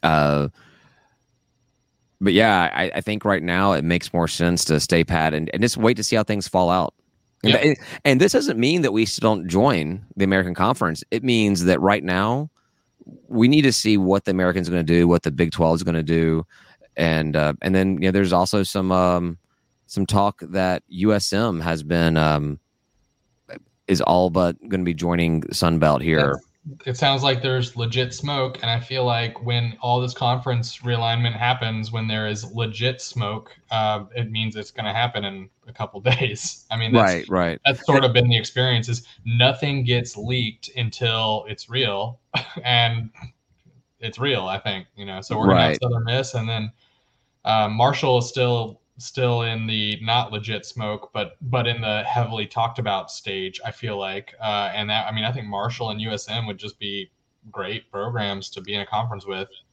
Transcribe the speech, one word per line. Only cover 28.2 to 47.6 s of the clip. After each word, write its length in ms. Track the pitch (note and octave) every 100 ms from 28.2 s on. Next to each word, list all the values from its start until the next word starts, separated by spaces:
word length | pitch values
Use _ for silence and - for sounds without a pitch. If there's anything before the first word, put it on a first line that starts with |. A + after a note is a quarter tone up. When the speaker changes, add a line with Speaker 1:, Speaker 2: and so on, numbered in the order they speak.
| D3 C#3+ C3 C3
Speaker 2:
and 80 | A#2
I 80 | A#2
feel 260 | A#2+ C3
like 380 | B2 A#2 A#2 -
when 320 | A#2+ A#2 A#2 A#2
all 200 | B2 B2
this 120 | B2
conference 640 | - A#2+ A#2+ C3 A#2+ A#2+ -
realignment 520 | B2 A#2 A#2 A#2 A#2
happens, 580 | A2 A#2+ A#2+ A2+ A2 A2
when 160 | A2+ A2
there 220 | A2 G#2+
is 160 | G#2 A#2
legit 480 | A2+ A2+ G#2+ B2 B2+
smoke, 560 | - - G#2 G2+ - - _
uh, 340 | A2+ G#2+ G#2+ G2
it 160 | B2 A#2
means 240 | A2 A2+
it's 160 | G#2+ G2+
gonna 220 | - G#2+
happen 320 | G#2+ A#2+ A2
in 240 | G2+ G2 F#2+ _ -
a 60 |
couple 280 | - G#2+ G#2
<laughs> 20 |
days. 640 | A2 B2 B2+ G#2 - - _
I 60 | A2+
mean, 160 | A2+
that's, 100 | A#2+
Speaker 1:
Right, 260 | G2+ F2 -
right. 320 | F#2 E2+ D#2+
Speaker 2:
that's 200 | - B2 -
sort 180 | C#3
of 80 | C3
been 160 | A#2+ B2
the 80 | A#2
experience, 520 | G#2 - B2+ A#2 A#2
is 160 | A#2 - -
nothing 600 | A2+ A#2+ B2 C3+ C#3+ C#3
gets 320 | B2 B2 A#2+ -
leaked 540 | A2 B2+ A2 A2 - B2+
until 720 | A2+ - A#2+ A2+ A2 G#2+ G#2
it's 200 | G#2+ -
real, 500 | B2 A#2+ G2+ A#2 B2 _ -
<laughs> 220 | - -
and 460 | B2 B2 A#2 A#2 A2 - - _ _ _ _ _ _ _
it's 200 | A2+ A2+
real, 260 | C#3 A#2+ F#2
I 120 | F#2+
think, 280 | A2+ F#2+ F#2 -
you 100 | G2
know. 140 | F#2+
So 140 | G2 F2+
we're 100 | F#2+
gonna 120 | F#2
have 80 | D#2+
Speaker 1:
Right. 80 | D#2
Speaker 2:
Southern 220 | B2 A#2+
Miss, 300 | A#2 B2+ C3
and 140 | A#2+ A2+
then, 220 | A2+ G#2+ - _ _ _ _ _ _
uh, 240 | - A2